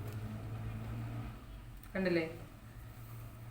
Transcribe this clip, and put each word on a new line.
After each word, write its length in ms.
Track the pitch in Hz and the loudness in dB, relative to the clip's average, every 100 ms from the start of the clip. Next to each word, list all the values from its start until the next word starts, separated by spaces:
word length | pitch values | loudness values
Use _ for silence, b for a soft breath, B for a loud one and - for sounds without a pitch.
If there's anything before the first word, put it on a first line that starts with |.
| - - - - - - - - - - - - - - - - - - - | -2 -2 -2 -2 -2 -2 -2 -2 0 0 0 0 -2 -4 -8 -8 -8 -10 0
കണ്ടില്ലേ? 340 | 190 185 170 160 - - - - - - - - - - - - | 4 8 8 6 0 -8 -10 -10 -10 -10 -8 -8 -8 -8 -8 -6